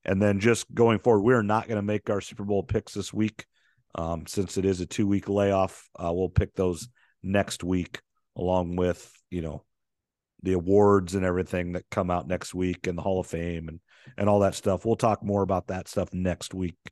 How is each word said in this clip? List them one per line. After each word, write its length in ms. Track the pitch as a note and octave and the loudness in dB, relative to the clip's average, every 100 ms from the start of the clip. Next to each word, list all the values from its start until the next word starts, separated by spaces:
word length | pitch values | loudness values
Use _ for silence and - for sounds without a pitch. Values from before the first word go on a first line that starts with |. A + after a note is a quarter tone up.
And 180 | - F#2+ | -4 2
then 180 | G#2 G2 | 2 4
just 340 | A2 A#2 - | 2 2 -2
going 240 | - A#2 G#2+ | 2 4 4
forward, 240 | B2 G#2+ | 4 4
we're 220 | G#2 B2+ | 4 2
not 240 | G2+ G#2+ - | 2 0 0
gonna 140 | G#2+ | -4
make 260 | G2+ G#2+ - | -2 -2 -2
our 120 | G2+ | -4
Super 220 | - - | -4 -10
Bowl 200 | G2+ G2+ | -2 -2
picks 300 | - A2+ - | 0 -4 -4
this 200 | G#2 F#2+ | -8 -6
week, 320 | G#2 G#2+ - - _ _ _ _ | -2 -2 -4 -16 _ _ _ _
um, 320 | - E2 E2+ D#2+ | -8 -6 -6 -4
since 320 | - F#2 - | -4 -4 -2
it 80 | F#2+ | 0
is 160 | F#2 | 0
a 40 | F2+ | -4
two-week 440 | - G#2 G2+ G2 | -2 0 0 0
layoff. 600 | G2+ G2+ G2 F#2+ - - - | 0 2 2 0 -4 -20 -8
Uh, 160 | E2+ | -4
we'll 180 | F2 F#2 | -2 0
pick 260 | - - - | 0 0 0
those 320 | F#2 E2+ B2+ _ _ _ | -2 -2 -8 _ _ _
next 420 | F#2 G2 F#2+ - | -2 0 0 -4
week, 380 | F2 F#2 F2 - _ _ _ - | -2 -2 -4 -10 _ _ _ -6
along 420 | F2+ F#2 F2 F2+ | 0 0 0 0
with, 340 | F2+ E2+ - _ _ | 0 -2 -8 _ _
you 120 | F2+ | -8
know, 220 | D#2+ D2 - _ _ _ _ _ _ _ | -8 -10 -16 _ _ _ _ _ _ _
the 100 | F#2 | -2
awards 640 | F#2 F2 G2+ G2+ G2+ F2 G2 | 0 4 6 8 6 4 0
and 100 | F#2 | 0
everything 480 | F2+ F#2 F#2 F2 | 0 -2 -4 -4
that 160 | F2 - | -6 -4
come 220 | - F2+ | -2 0
out 160 | F2 C#2+ | -2 -2
next 260 | F2+ - | -6 -6
week, 320 | F2+ F#2 F2 F#2 | -4 -2 -2 -6
and 100 | E2+ | -4
the 40 | |
Hall 180 | F#2+ F#2+ | -4 -4
of 60 | F2+ | -4
Fame 420 | - E2+ E2+ E2 | -6 -6 -6 -10
and, 120 | E2+ _ _ - - | -14 _ _ -16 -2
and 120 | G2+ | 4
all 120 | G#2 | 4
that 120 | G2 | 4
stuff. 320 | - G#2 F#2 A2+ | 2 -2 0 0
We'll 100 | A#2 | 0
talk 280 | A#2 G2+ | 2 0
more 180 | G2+ G2+ | 0 0
about 260 | F#2+ F#2+ - | 2 0 -2
that 200 | F#2 - | -8 -6
stuff 260 | - F2+ | -6 -4
next 400 | F2+ F2+ E2 - | -2 -2 -4 -6
week 240 | F#2 F2+ - - | -6 -6 -8 -18